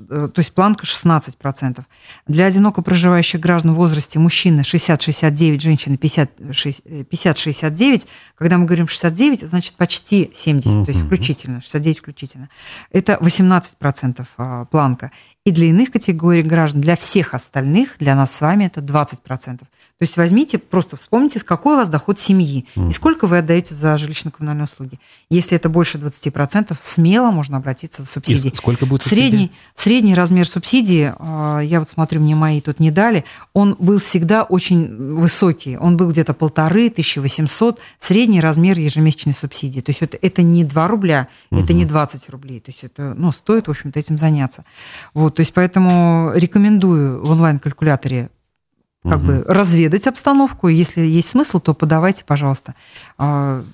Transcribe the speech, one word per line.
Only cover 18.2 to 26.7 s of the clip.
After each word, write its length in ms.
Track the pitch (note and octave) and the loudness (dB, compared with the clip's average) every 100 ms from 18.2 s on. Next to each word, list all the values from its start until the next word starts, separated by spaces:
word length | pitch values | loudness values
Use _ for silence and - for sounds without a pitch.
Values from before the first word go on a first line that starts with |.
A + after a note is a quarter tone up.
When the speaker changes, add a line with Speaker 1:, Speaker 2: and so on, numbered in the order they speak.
| C3+ | 0
Speaker 1:
с 60 | - | 0
вами 220 | D3+ G#3 | 0 0
это 180 | F#3+ - | 0 -4
двадцать 380 | C#3+ D3+ C#3+ B2 | -4 -2 -2 -8
процентов. 460 | - C3 - B2 _ _ _ - | -12 -12 -12 -16 _ _ _ -6
То 60 | |
есть 120 | E3+ F3 | -4 0
возьмите, 400 | E3+ G#3 D4+ - | 2 2 2 -4
просто 380 | - F#3 - C#3 | -4 -4 -4 -8
вспомните, 420 | - A#3 C#4+ A3 | -4 0 0 -2
с 60 | |
какой 300 | - E3+ C#4+ | -4 -2 0
у 20 | D4 | 0
вас 120 | G3+ | 0
доход 280 | D3+ - G3+ | -2 -2 -2
семьи 480 | - F#3+ D#3 C#3 - | 2 2 2 -4 -6
и 60 | - | -4
Speaker 2:
Мгм. 120 | F2 | 0
Speaker 1:
сколько 340 | - D#4+ D#4+ F#3+ | 0 0 0 0
вы 120 | F3 | 2
отдаете 360 | D#3+ E3+ F3 | 2 0 -2
за 200 | D3+ D#3 D3+ | -4 -2 -2
жилищно-коммунальные 680 | D3+ D3+ D#3+ - D3+ D3 | -4 -8 -10 -8 -6 -6
услуги. 340 | D3 - C3 C3+ _ _ - | -8 -10 -16 -18 _ _ -2
Если 280 | F3 E3 E3+ | -2 0 0
это 120 | E3 | 0
больше 300 | E3 E3+ D3+ | 0 0 -2
двадцати 320 | D3 - C#3+ | -8 -6 -6
процентов, 480 | - C#3 G#3 G#3+ | -2 -2 -2 -2